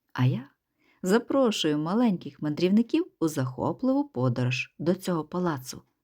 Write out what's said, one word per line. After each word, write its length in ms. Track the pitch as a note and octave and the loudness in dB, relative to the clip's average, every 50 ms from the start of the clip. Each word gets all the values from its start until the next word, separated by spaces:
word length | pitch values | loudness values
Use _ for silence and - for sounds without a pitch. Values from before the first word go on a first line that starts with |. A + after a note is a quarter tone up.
| _ _ - | _ _ -2
А 120 | - B2+ | 0 2
я 240 | B2+ D#3+ G#3+ C4 - _ _ _ _ _ _ _ _ _ _ - | 2 2 0 -6 -12 _ _ _ _ _ _ _ _ _ _ 0
запрошую 720 | F3+ G3 A#3 A#3 - C#4+ C4+ C4 A3+ G#3 - - D#3 D3 D3+ | 2 2 2 2 2 2 2 4 2 2 2 0 0 0 0
маленьких 640 | D3+ E3 F#3+ A#3 B3+ A#3 F#3 E3 - - - - | 0 0 0 2 2 2 2 0 -4 -10 -12 -6
мандрівників 640 | D3+ D3+ D3 D3 F3 F#3 G3 A3 A#3 - - D#4 F#4 - - - | -4 -4 -2 0 2 4 4 4 2 2 0 -2 -2 -2 -4 -2
у 80 | E3+ D#3+ | -2 -2
захопливу 760 | D#3 D3 C3 B2+ B2+ - F#2+ C3+ E3 - - B3+ C4 C#4 C#4+ C#4+ | 0 -2 -4 -4 -4 -4 -4 -4 -2 -2 0 0 2 0 0 -2
подорож 680 | - B2 B2+ C3 A#2+ B2+ B2 B2 B2+ B2+ - - _ - | -2 -2 0 0 0 0 0 -2 -2 -4 -6 -8 _ -4
до 160 | D3 E3 F#3 | -2 -2 -2
цього 280 | F#3 - - F3+ D#3+ D3+ | -2 -2 -4 -2 -2 -4
палацу 580 | - - F3+ F3+ F3 D3+ B2+ B2+ - - - - _ _ _ | -4 -4 -4 -2 -2 -4 -4 -8 -12 -16 -16 -18 _ _ _